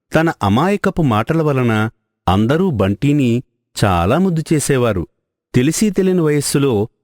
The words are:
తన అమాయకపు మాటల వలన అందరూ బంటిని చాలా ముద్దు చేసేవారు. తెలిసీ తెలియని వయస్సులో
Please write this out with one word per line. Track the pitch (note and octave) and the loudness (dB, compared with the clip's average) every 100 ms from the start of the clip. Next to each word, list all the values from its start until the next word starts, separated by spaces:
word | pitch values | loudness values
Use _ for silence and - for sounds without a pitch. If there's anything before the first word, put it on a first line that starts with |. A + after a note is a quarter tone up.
| _ D#3 | _ -2
తన | E3 - | -2 0
అమాయకపు | G2+ G#2+ F3 G3+ G3 F#3 | 0 2 2 0 -2 -2
మాటల | D3 G#2+ A2+ D#3+ | 0 0 0 -2
వలన | D3+ C3 A#2+ A2 A2 - _ _ - | 0 0 0 0 -2 -6 _ _ -2
అందరూ | F#2+ A2 D#3+ F#3+ A#2 | 0 2 0 0 0
బంటిని | G2 G2+ C#3 D3 B2+ A#2 - _ _ - | -2 0 0 0 0 -2 -4 _ _ -2
చాలా | G#2 F2 F2 D3 | 0 2 0 0
ముద్దు | F#3+ D#3+ D#3 | 0 -2 -2
చేసేవారు. | D#3 - C3+ A#2+ F#2 D2+ _ _ _ _ - | -2 0 0 0 -2 -6 _ _ _ _ 0
తెలిసీ | C#3+ D#3+ G#3+ | 0 0 0
తెలియని | G3 F#3+ F#3 | 0 0 0
వయస్సులో | D#3 D3 - D3 C#3 G#2+ G#2+ _ | 0 0 -2 0 0 0 -4 _